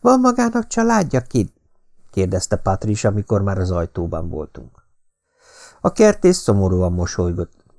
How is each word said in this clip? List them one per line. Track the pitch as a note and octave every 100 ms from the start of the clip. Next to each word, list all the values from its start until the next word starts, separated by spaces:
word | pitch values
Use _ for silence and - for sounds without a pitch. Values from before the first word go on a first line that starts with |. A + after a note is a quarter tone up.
Van | A#3+ B3+
magának | B3+ B3 A#3 A#3 A3
családja, | - A3+ A3+ D#3+ -
Kid? | - B2+ F#2 _ _ _ _ - -
kérdezte | - F#2 F2+ - G2
Patricia, | - F#2+ G#2+ G#2 A2
amikor | G2+ G2+ G#2
már | G2 F#2+
az | F2+
ajtóban | F2 E2 - E2+ D#2 D#2+
voltunk. | D2+ D2+ - B1+ _ _ _ _ _ _ _ _ - - _
A | -
kertész | - G#3+ G3+ F3+ F3+
szomorúan | - G2+ F#2+ F2+ F2+
mosolygott. | F2 E2+ - F2+ F2 F2 _ _